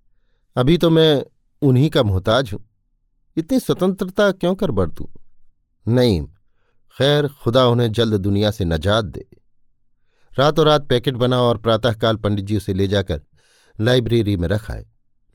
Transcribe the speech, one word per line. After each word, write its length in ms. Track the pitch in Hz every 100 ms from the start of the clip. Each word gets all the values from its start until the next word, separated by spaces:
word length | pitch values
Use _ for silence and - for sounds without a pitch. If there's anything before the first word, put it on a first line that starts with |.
| _ _ _ _ _ -
अभी 220 | 127 170
तो 120 | 170
मैं 360 | 160 160 139 - _ _ -
उन्हीं 280 | 139 123 151
का 140 | 151
मोहताज 500 | 110 92 110 117 139
हूं, 60 | 113 - _ _ _ _ _ _ -
इतनी 220 | 160 262
स्वतंत्रता 720 | - 180 185 190 185 - 202
क्यों 240 | 180 175 190
कर 160 | 190
बरतूं? 340 | 107 85 - - - - - - _ _ _ -
नईम, 380 | 123 123 87 69 - _ _ _ _ _ -
खैर, 300 | 135 147 143
खुदा 400 | - 127 123 123
उन्हें 240 | 120 120
जल्द 220 | 107 117
दुनिया 380 | 107 98 101 107
से 140 | - 87
नजात 400 | 82 92 110 95
दे। 240 | - - - _ _ _ _ _ _ _ _ - -
रातों 260 | 143 156 151
रात 220 | 151 147
पैकेट 260 | 156 147
बना 280 | 120 123 127
और 160 | 123 113
प्रातःकाल 580 | 113 110 120 110 117 110
पंडित 300 | 107 101 98
जी 120 | 107
उसे 160 | -
ले 140 | 95 98
जाकर 340 | 101 95 73 - _ _ _ _ -
लाइब्रेरी 580 | 107 127 110 117 104 98
में 100 | 85
रख 240 | 107 -
आए। 160 | 53 - _ _ _ _